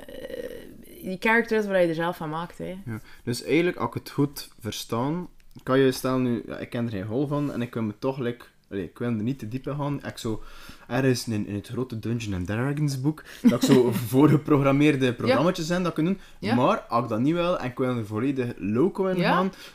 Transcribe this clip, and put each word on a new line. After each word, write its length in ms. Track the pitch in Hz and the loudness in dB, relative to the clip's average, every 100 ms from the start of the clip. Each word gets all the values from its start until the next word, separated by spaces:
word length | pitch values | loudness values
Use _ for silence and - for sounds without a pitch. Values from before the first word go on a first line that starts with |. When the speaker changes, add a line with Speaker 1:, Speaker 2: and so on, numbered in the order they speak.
| - | -12
Speaker 1:
eh, 420 | - - - - - - - - - | -14 -12 -10 -10 -12 -16 -18 -20 -12
die 140 | 190 185 | -10 -2
character 380 | 226 233 226 220 | 2 2 2 0
is 80 | 202 | 2
wat 160 | 190 | 4
je 60 | 175 | 4
er 60 | 160 | 2
zelf 220 | 170 175 | -2 -4
van 120 | 156 | -6
maakt, 280 | 160 175 - | -6 -8 -10
hè. 180 | 170 185 156 | -12 -10 -10
Speaker 2:
Ja. 140 | 110 - - | -10 -12 -10
Dus 200 | - 120 | -6 -4
eigenlijk, 340 | - 151 175 - | 0 2 2 0
als 100 | 117 | -4
ik 60 | |
het 160 | 120 - | -6 -6
goed 400 | - 143 - - - | -2 -2 -2 -16 -12
verstaan, 680 | 104 - - 117 135 170 175 - - - | -8 -8 -4 -2 -2 -4 -8 -16 -20 -10
kan 160 | - 135 | 2 4
je 120 | 131 | 4
stellen 300 | 127 131 131 | 2 0 0
nu, 220 | 127 117 - | 0 -2 -4
ja, 100 | - | -10
ik 120 | - | -8
ken 160 | 120 117 | -4 -4
er 60 | |
geen 120 | 104 | -4
hol 240 | 107 120 143 | -4 -2 -2
van 240 | 147 147 | -2 -2
en 80 | 117 | -4
ik 120 | 117 | -6
wil 100 | 120 | -4
me 100 | 107 - | -6 -4
toch, 180 | 131 135 | -4 -2
like, 280 | 120 120 - _ _ | -4 -6 -14 _ _
allee, 120 | 101 | -6
ik 140 | 87 - | -6 -6
wil 100 | 120 | -4
er 60 | |
niet 260 | 110 113 135 | -2 -2 -4
te 80 | 107 | -6
diep 200 | 131 147 | -8 -6
in 80 | 143 | -6
gaan. 300 | 143 143 110 | -4 -4 -8
Ik 120 | - | -8
zou 200 | 117 110 - - - - - | -6 -6 -8 -16 -18 -20 -6
ergens 400 | 127 131 123 - | 0 2 2 0
in, 200 | 107 98 | -4 -2
in 80 | 101 | -6
het 120 | - | -6
grote 320 | 120 131 113 | -6 -6 -6
Dungeons 360 | 107 117 104 92 | -4 -4 -4 -4
and 120 | 90 | -2
Dragons 540 | 107 135 147 147 135 | -2 -2 0 -2 0
boek, 220 | 139 156 - - | -2 -4 -10 0
dat 220 | 240 - | 4 4
ik 80 | 254 | 6
zo 180 | 131 120 117 | 6 6 2
Speaker 1:
<laughs> 160 | 113 | 2
Speaker 2:
voorgeprogrammeerde 920 | 131 156 135 - 143 139 139 147 135 127 | 6 8 6 4 4 4 6 4 4 2
Speaker 1:
Ja. 60 | |
Speaker 2:
programma's 480 | 120 220 262 170 180 | 2 2 4 2 0
zijn 220 | 160 180 | -2 0
dat 60 | 175 | 0
ik 60 | - | 0
kan 100 | 165 | 0
doen. 140 | 190 - - | -2 -6 -8
Speaker 1:
Ja. 160 | - 117 | -2 2
Speaker 2:
Maar 240 | 147 220 | 2 2
als 240 | - 117 | 0 -2
ik 60 | 123 | 0
dat 100 | 110 | 0
niet 140 | 139 | 2
wil 260 | 170 170 180 | 2 0 0
en 100 | 127 | -4
ik 80 | 120 | -2
wil 200 | 127 123 | -2 -2
er 80 | 104 | -2
volledig 480 | 107 135 131 120 - | -2 0 0 -4 -4
loco 480 | 92 113 180 196 190 | 0 2 2 2 0
in 120 | 185 | 2
Speaker 1:
Ja. 160 | 202 | 2
Speaker 2:
gaan, 180 | 285 185 - - | 2 0 -4 -16